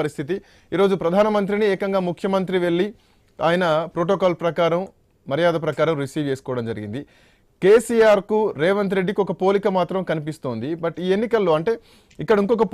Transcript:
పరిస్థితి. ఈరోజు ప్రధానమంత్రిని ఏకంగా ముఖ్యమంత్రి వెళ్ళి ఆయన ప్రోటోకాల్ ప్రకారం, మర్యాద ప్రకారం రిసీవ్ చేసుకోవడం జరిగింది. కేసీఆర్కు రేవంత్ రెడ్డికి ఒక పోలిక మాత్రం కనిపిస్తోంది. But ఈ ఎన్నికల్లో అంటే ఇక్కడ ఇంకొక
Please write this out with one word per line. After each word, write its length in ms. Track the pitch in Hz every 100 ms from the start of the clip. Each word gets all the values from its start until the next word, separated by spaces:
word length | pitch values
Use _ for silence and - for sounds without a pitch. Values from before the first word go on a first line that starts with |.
పరిస్థితి. 360 | 151 - 143 196 - _ -
ఈరోజు 220 | 170 196 190
ప్రధానమంత్రిని 640 | 165 190 214 208 196 208 214
ఏకంగా 280 | 190 202 196 180
ముఖ్యమంత్రి 480 | 170 196 190 185 185 175
వెళ్ళి 220 | 170 208 - _ _ _ - 156
ఆయన 160 | 175 175 156 170
ప్రోటోకాల్ 420 | 165 175 196 185 170
ప్రకారం, 380 | 170 160 170 175 190 _ _ _ -
మర్యాద 260 | 139 170 156 156
ప్రకారం 300 | 151 156 151
రిసీవ్ 240 | 135 156 143
చేసుకోవడం 340 | 131 - 127 113
జరిగింది. 300 | 104 104 123 143 _ _ _ _ -
కేసీఆర్కు 760 | 185 226 240 233 220 202 185 214 214 127
రేవంత్ 320 | 165 202 196 190
రెడ్డికి 220 | 185 208
ఒక 80 | 185 180
పోలిక 260 | 185 202 208 190
మాత్రం 220 | 175 190 175
కనిపిస్తోంది. 560 | 160 151 143 135 113 127 170
But 120 | 170 170
ఈ 40 | 180 196
ఎన్నికల్లో 360 | 226 226 185 156
అంటే 140 | 165 226 _ - _ -
ఇక్కడ 140 | 151 208
ఇంకొక 240 | 202 226 208